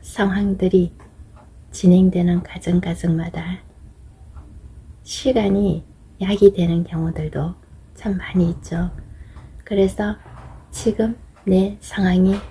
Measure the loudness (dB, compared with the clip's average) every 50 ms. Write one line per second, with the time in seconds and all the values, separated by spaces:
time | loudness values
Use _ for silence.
0 | -18 -14 -4 -2 -2 0 0 0 -2 -2 -2 0 0 2 4 4 2 2 -4 -14
1 | -20 -20 -20 -20 -20 -20 -20 -20 -20 -20 -20 -20 -20 -20 -14 2 4 6 6 8
2 | 6 4 4 2 0 2 0 0 -2 -6 -14 -10 -4 0 0 0 0 0 -6 -2
3 | -2 -2 0 0 -2 -6 -8 -8 -8 -8 -10 -10 -12 -20 -20 -20 -20 -20 -20 -20
4 | -20 -20 -20 -20 -20 -20 -20 -20 -20 -18 -20 -20 -20 -20 -20 -20 -20 -20 -20 -20
5 | -16 -14 -12 -4 -2 0 2 2 2 2 2 2 2 0 -2 -4 -6 -14 -20 -20
6 | -20 -20 -10 -6 -4 -2 0 6 6 6 6 6 0 0 0 -2 -2 -4 -4 -4
7 | -4 -4 -4 -4 -6 -6 -4 -4 -6 -6 -8 -10 -18 -20 -20 -20 -20 -20 -20 -10
8 | -6 -4 -4 -4 -6 -2 0 2 2 2 0 -6 -10 -8 -4 -4 -4 -4 -6 -10
9 | -16 -16 -18 -20 -20 -20 -20 -20 -20 -20 -20 -20 -10 -4 2 2 2 2 2 -2
10 | -4 -4 -4 -8 -12 -20 -20 -20 -20 -20 -20 -20 -20 -16 -14 -4 -2 -2 0 0
11 | -2 -2 -2 -8 -14 -20 -20 -8 -2 2 2 2 2 0 -4 -10 -16 -10 -4 0
12 | 0 2 4 4 4 4 2 0 -6 -12